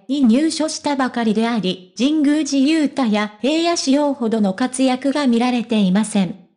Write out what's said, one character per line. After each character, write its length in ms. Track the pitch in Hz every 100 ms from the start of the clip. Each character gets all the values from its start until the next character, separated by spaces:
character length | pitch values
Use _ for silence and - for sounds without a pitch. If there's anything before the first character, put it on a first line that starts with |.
| -
に 160 | 285
入 260 | 254 233 320
所 200 | - 302
し 120 | 311
た 140 | 294 277
ば 160 | 254
か 120 | 247
り 100 | 226
で 140 | 208 226
あ 120 | 240
り、 340 | 185 180 - -
神 160 | 262
宮 320 | 311 285 294 294
寺 120 | 277
勇 300 | 269 320 285
太 180 | - 240
や 300 | 208 208 208
平 220 | 254 311
野 80 | 339
紫 220 | 339 269
耀 200 | 269 294
ほ 160 | 269 233
ど 120 | 220
の 120 | 202
活 300 | 190 254 254
躍 280 | 262 254 277
が 160 | 285 277
見 120 | 233
ら 120 | 247
れ 120 | 247
て 160 | 226 220
い 120 | 196
ま 140 | 190 214
せ 180 | 202
ん。 240 | 175 - -